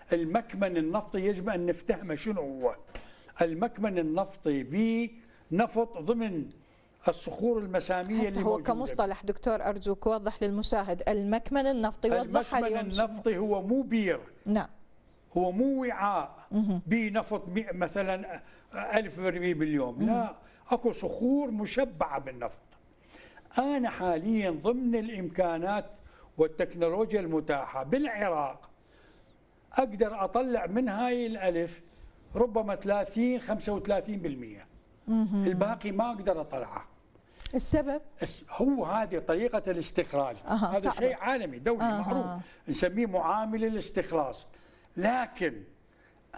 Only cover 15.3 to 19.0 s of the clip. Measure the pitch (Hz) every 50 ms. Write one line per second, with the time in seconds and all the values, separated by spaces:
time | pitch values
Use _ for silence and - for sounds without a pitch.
15.3 | - 175 185 185 180 202 254 277 269 262 262 240 214 190 196 202 202 170 143 139
16.3 | - - - - 196 208 214 202 190 175 - 160 208 233 226 214 196 220 - -
17.3 | 214 196 202 175 180 214 220 202 175 180 175 156 - 202 196 185 190 185 196 202
18.3 | 175 151 - - - - - - - 196 202 - - 220